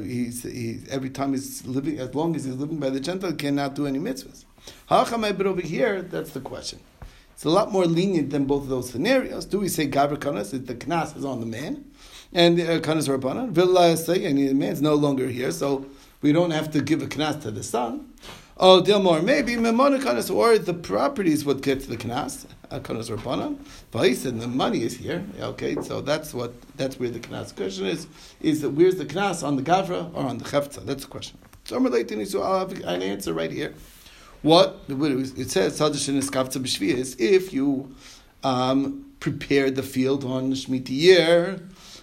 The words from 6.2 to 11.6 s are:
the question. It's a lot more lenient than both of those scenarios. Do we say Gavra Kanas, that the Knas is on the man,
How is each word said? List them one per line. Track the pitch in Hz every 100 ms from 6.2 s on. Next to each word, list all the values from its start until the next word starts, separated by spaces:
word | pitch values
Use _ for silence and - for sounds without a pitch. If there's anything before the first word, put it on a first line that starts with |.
| 156
the | 139
question. | 127 - - - - _ - - -
It's | -
a | 147
lot | 185 220
more | 190 175
lenient | 170 196 170 135
than | 143
both | 135 139
of | 131
those | 127 -
scenarios. | 117 202 262 - - 170
Do | 202
we | 180
say | - 147
Gavra | 139 143 143
Kanas, | 143 180 196
that | 131 117
the |
Knas | 117 135 165 147 -
is |
on | 139 123
the | 113
man, | 110